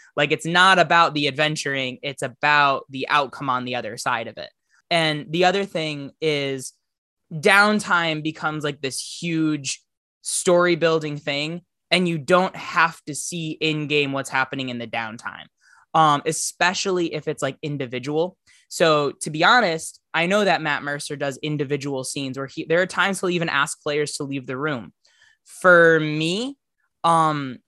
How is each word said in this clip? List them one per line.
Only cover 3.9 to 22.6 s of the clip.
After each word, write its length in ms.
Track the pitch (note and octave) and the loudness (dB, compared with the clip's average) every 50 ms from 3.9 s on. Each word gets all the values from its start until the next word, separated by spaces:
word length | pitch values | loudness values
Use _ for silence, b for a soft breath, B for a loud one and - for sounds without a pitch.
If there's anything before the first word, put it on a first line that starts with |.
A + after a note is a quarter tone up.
| A2 - | -8 -6
side 300 | - C#3 B2 A#2 A#2 A2+ | -4 -2 -2 -2 -4 -8
of 100 | G#2+ - | -12 -14
it. 140 | C#2+ - _ _ _ _ _ _ _ - | -16 -16 _ _ _ _ _ _ _ -2
And 340 | E3+ E3 D#3+ D#3 D3+ D3 C#3+ - | 0 0 2 0 -2 -4 -6 -4
the 160 | D3+ E3+ F3+ | 0 4 4
other 200 | F3+ F#3 G3 G3 | 4 4 2 -2
thing 460 | F#3+ - F3 D#3 D#3 D3+ C#3+ C#3 C3+ - - | -2 -4 -4 -4 -4 -6 -8 -10 -12 -10 -4
is 520 | - D#3 D3+ C#3+ C#3 C#3 C3+ C3+ B2+ - - _ _ _ _ _ _ _ _ _ _ - F3 | -2 -2 0 0 -2 -4 -4 -6 -8 -12 -18 _ _ _ _ _ _ _ _ _ _ -14 -8
downtime 880 | D#3 C#3 G#3 G3 G3+ G#3 G#3 G#3+ G#3 G#3 - G3 F3 E3+ E3 D#3 D#3 | -2 2 4 6 6 6 6 4 0 0 0 0 0 0 0 -2 -2
becomes, 420 | D3+ D#3 D#3 - E3 D#3 D3+ D3+ C#3+ | -4 -6 -6 -4 -6 -6 -4 -4 -4
like, 180 | D3 C#3+ C#3 | -6 -6 -6
this 380 | - C3+ C3 - - - - - | -8 -8 -6 -8 -10 -12 -12 -8
huge 640 | - E3+ E3 D#3+ D#3+ D#3 D3+ D3 C3+ C3+ - - _ _ _ _ _ _ _ _ | -6 -4 -2 0 0 0 -2 -2 -4 -8 -10 -10 _ _ _ _ _ _ _ _
story 540 | - - - - - F#3 F3 F3 F3 F3+ F3 | -10 -8 -6 -2 2 4 4 6 6 4 2
building 400 | D#3+ D#3+ E3 D#3+ D#3+ D#3 D3+ D3 D3 | 2 2 2 2 2 0 -4 -8 -6
thing. 440 | - - C#3+ C#3+ D3 D#3 E3+ F3 - _ _ _ _ - | -6 -4 -4 -4 -4 -4 -6 -10 -12 _ _ _ _ -2
And 160 | - F3+ F#3 F3 | 0 2 2 2
you 100 | E3+ D#3+ | 0 -2
don't 380 | C3+ B2 F3+ F3+ F#3 F#3+ - | 0 4 4 4 4 2 -2
have 460 | - - - - F3 D#3+ E3 E3 - - | -8 -10 -4 0 2 2 2 0 -6 -14
to 100 | - D3 | -12 -10
see 360 | - - - F3 F3 E3 D#3 | -10 -8 -8 -8 -8 -6 -6
in 360 | D#3 - D#3 D#3 D3+ D3+ D3+ C#3 | -6 -2 -2 -2 0 -2 -2 0
game 240 | D3 D3 C#3+ C#3 | 0 0 0 0
what's 180 | C3+ C#3 C3+ - | -2 -4 -6 -2
happening 380 | - C3+ C3 - - C3+ C3 B2+ | -2 -2 -2 -2 -4 -8 -6 -6
in 100 | B2 A#2+ | -6 -8
the 80 | A#2 | -10
downtime, 600 | A2+ A2+ A2+ A2+ A2 A2 A#2 - G2+ F2+ E2 D#2+ - _ b b b b b b b - | -8 -6 -8 -8 -8 -10 -12 -14 -14 -14 -14 -18 -20 _ b b b b b b b 2
um, 280 | D#3+ D#3+ D3+ D3 C#3+ - | 4 4 6 4 2 0
especially 880 | D#3+ D#3+ - - - - - F3 F3 F#3+ - - G3 F#3 F3+ F3 D#3+ - | -2 -4 -4 -4 -6 -4 0 0 0 0 -2 -4 -2 -2 -2 -2 -4 -4
if 160 | D3+ D3 D#3+ | -6 -6 -6
it's, 120 | D3+ - | -6 -4
like, 160 | - C3+ C#3 - | -4 -6 -6 -6
individual. 760 | - D3+ D3 C#3 C#3 A#2+ B2 B2 B2 C#3 D3 D#3 E3 F3+ F#3 _ _ b b b b b | -8 -8 -6 -6 -6 -6 -6 -8 -6 -4 -2 -2 -2 -2 -4 _ _ b b b b b
So 460 | - - F3+ E3 D#3 D3 D3 C#3 - - | -2 2 2 4 4 4 2 -2 -4 -6
to 80 | - E3+ | -10 -8
be 120 | D3+ D#3 E3 | -2 2 4
honest, 560 | F#3+ A#3 B3 A#3 F3+ D#3+ E3 - - - - _ _ - | 6 6 6 4 2 0 -2 -6 -10 -16 -18 _ _ -2
I 140 | D#3 E3 F3 | 0 0 2
know 160 | G3 G#3+ G#3 | 2 2 2
that 180 | G3 E3+ D3 | 2 2 0
Matt 220 | D#3 D#3 C#3+ A#2 - | 0 -2 -4 -4 -4
Mercer 320 | C#3+ C#3+ C#3+ - - D3+ | -6 -8 -8 -8 -8 -6
does 240 | C#3 C#3+ C#3 C3 B2+ | -4 -4 -4 -4 -4
individual 640 | - D3+ D3+ C#3+ D3 C3+ C#3+ C#3+ C3 C#3+ C#3 C3 C3 | -6 -4 -2 -2 -2 -2 -4 -4 -4 -4 -6 -6 -6
scenes 340 | - - D3 C#3 C3 B2+ C3+ | -6 -6 -6 -6 -6 -6 -8
where 100 | C3+ C3 | -10 -10
he, 180 | - - | -8 -8